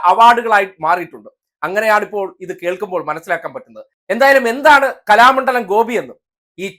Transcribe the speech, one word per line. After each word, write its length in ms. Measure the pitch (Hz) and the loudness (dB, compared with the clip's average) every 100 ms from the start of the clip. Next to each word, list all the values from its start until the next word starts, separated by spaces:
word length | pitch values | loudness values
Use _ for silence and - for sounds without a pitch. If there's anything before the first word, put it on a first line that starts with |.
| 175 | 2
അവാർഡുകളായി 560 | 226 233 240 226 208 196 160 156 | 4 4 2 0 -2 -2 -6 -4
മാറിയിട്ടുണ്ട്. 440 | 180 165 120 107 _ _ _ 160 | -4 -6 -18 -20 _ _ _ -8
അങ്ങനെയാണിപ്പോൾ 580 | 202 220 208 202 202 185 - 180 | -4 0 0 -2 -8 -10 -12 -16
ഇത് 80 | - | -10
കേൾക്കുമ്പോൾ 400 | 175 180 208 175 151 | -8 -8 -8 -8 -8
മനസ്സിലാക്കാൻ 420 | 160 196 165 151 131 | -10 -8 -8 -8 -16
പറ്റുന്നത്. 280 | 120 107 - _ - 220 | -20 -20 -20 _ -6 0
എന്തായാലും 320 | 269 277 233 | 2 2 0
എന്താണ് 360 | 254 302 285 269 - - | 0 4 4 2 -4 0
കലാമണ്ഡലം 540 | 214 247 269 262 247 190 | 4 4 4 0 -2 -2
ഗോപി 240 | 208 226 220 | -2 -2 -4
എന്ന് 140 | 139 - _ _ _ - | -8 -14 _ _ _ -14
ഈ 100 | 190 | -14